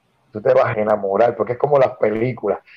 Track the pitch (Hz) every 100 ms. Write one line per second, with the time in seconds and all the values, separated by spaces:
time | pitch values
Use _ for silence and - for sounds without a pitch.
0 | _ _ _ 107 117 131 117 110 107 107
1 | 98 98 120 117 104 - 139 143 123 -
2 | 110 107 123 117 104 87 -